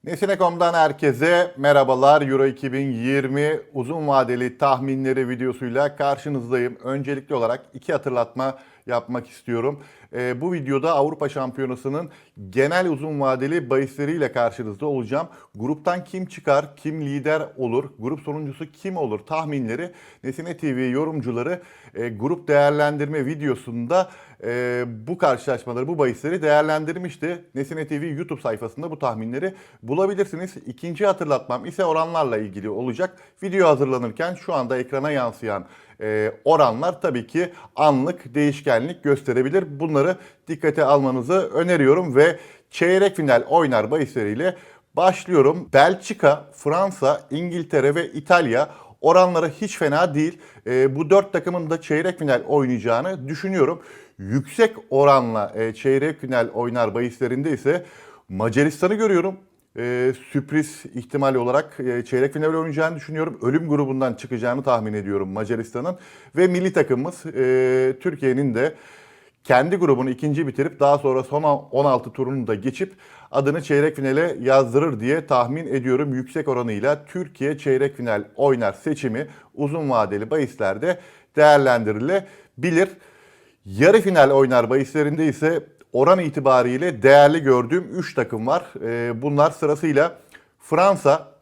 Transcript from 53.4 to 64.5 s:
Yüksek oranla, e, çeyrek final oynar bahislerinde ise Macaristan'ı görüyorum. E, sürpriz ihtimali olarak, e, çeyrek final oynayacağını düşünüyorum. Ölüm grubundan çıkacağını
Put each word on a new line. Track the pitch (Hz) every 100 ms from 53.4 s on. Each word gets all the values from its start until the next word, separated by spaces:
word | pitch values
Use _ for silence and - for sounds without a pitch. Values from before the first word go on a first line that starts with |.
| 190 190 135 170 - - - _
Yüksek | 98 127 131 - 220 220 -
oranla, | 135 143 135 120 110 101 104
e, | 113
çeyrek | 107 139 135 147 151
final | 131 127 117
oynar | 110 120 120 113 107
bahislerinde | 120 117 123 127 151
ise | 135 135 175 175 - - - _
Macaristan'ı | 95 113 113 147 151 185
görüyorum. | 208 220 185 185 190 _ _ _ -
E, | 120 123 127 127 -
sürpriz | 143 127 151 151 - -
ihtimali | 123 - 147 139 131
olarak, | 123 135 156 -
e, | 127 120 117
çeyrek | 127 139
final | 151 156
oynayacağını | 160 165 147 160 160
düşünüyorum. | - 156 160 120
Ölüm | 120 147 165
grubundan | 147 139 131 131
çıkacağını | 113 113 123 120